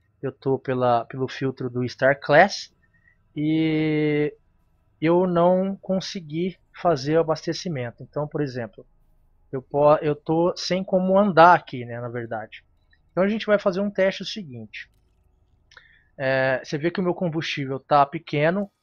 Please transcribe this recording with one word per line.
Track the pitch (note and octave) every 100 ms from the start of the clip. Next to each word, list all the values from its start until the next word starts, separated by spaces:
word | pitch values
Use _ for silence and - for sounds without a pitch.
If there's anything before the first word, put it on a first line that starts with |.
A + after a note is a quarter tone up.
| _ _
eu | C3+
tô | - C#3 C3
pela, | - B2+ B2 A#2 A#2
pelo | C3+ B2
filtro | - C3+ B2+ B2+
do | A#2+ B2
Star | - C3 C#3
Class | - D3 G3+ - - _ _ _ _ _ _
e | D3 D3+ D#3+ D#3+ D#3 D#3 D3+ D3+ D3 D3+ - _ _ _ _ _ -
eu | D#3 F3 F#3
não | E3+ F3 F#3 G3 G3
consegui | - F#3+ - G3 D#3 D#3 F#3 - _
fazer | - F3+ C#3+ C#3 D#3+
o |
abastecimento. | D#3+ D3+ - D#3 F#3 C#3 A#2+ -
Então, | C3 C#3+ D3
por | -
exemplo, | C#3+ B2 A2 - - _ _ _ _ _ _
eu | C3+
po-, | - C#3+ D3 D3+
eu | D3
tô | D3 - D#3+ F3
sem | - - F3+
como | F#3+ F#3 F#3 F#3+
andar | G#3 D#3+ F3
aqui, | E3 - B2+ A#2+
né, | A#2
na | A#2+
verdade. | A#2+ A#2 A2+ A2 - _ _ _ _ _
Então | E3+
a | G3
gente | A3 G#3+
vai | G3+
fazer | G3+ F3+
um | G3+
teste | G3+ F#3+ -
o | F#3
seguinte. | A3 D#3 A#2 A2 - - _ _ _ _ _ _ _ _ - _ _ _ -
É, | C3 C3 C3+ B2+
você | - D3+
vê | E3+
que | F3
o |
meu | F3
combustível | E3+ F3+ D#3 - - C3+ C3+
tá | - D3
pequeno, | C#3 D#3+ - D3 D#3 F#3+ G3+ _